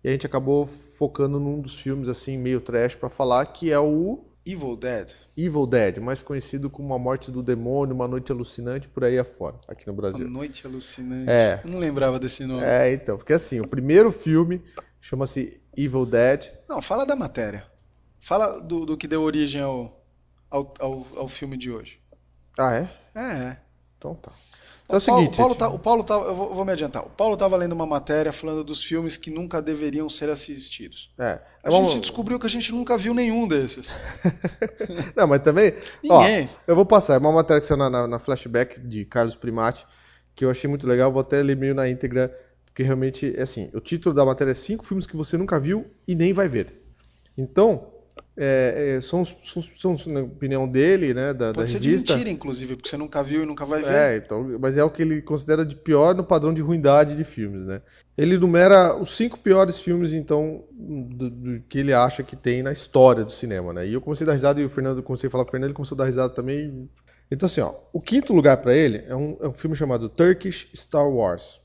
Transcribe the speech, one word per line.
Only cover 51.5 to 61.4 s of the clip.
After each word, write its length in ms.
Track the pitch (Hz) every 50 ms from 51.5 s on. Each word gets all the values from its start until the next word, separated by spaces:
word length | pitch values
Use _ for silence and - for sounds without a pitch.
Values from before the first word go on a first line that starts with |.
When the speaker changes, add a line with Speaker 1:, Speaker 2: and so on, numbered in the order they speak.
Speaker 2:
Pode 200 | 110 110 113 120
Speaker 1:
da 60 | 120 202
Speaker 2:
ser 60 | 196
Speaker 1:
revista. 220 | - 175 - 240
Speaker 2:
de 60 | - 147
mentira, 160 | 247 240 220
inclusive, 460 | 170 151 - 143 127 123 131 127 131
porque 120 | 127 - -
você 80 | -
nunca 260 | 143 151 151 - 147
viu 200 | 139 139 151 156
e 40 | 160
nunca 180 | 151 147 147 147
vai 180 | 135 151 156
ver. 100 | 147 139
Speaker 1:
É, 240 | 139 147 147 139 117
então, 400 | 107 98 - 107 110 127 131 120 117
mas 160 | 131 131 135
é 80 | 147 147
o 60 | 156
que 120 | 151 -
ele 200 | 165 160 156 151
considera 420 | 147 - 151 143 135 143 156 156 160
de 100 | 151 139
pior 400 | - - 165 156 143 151 175 185
no 100 | 180 175
padrão 280 | - 180 160 143 160
de 80 | 165 160
ruindade 520 | 151 147 170 160 143 139 139 147 151 147 147
de 100 | 147 156
filmes, 420 | - - - 107 101 101 95 92
né? 140 | 95 95 98 _ _ _ _ _ _ _
Ele 180 | - 151 170 185
enumera 600 | 180 180 180 170 170 180 196 202 190 180 170 -
os 180 | - 170 - -
cinco 220 | - 226 240 - -
piores 400 | _ 208 185 190 190 175 175 -
filmes, 340 | - 175 175 175 175 156 156
então, 500 | 160 143 - 151 147 151 156 160 - - _
do, 580 | 277 240 220 165 151 139 123 120 123 123 127 123
do 300 | 120 123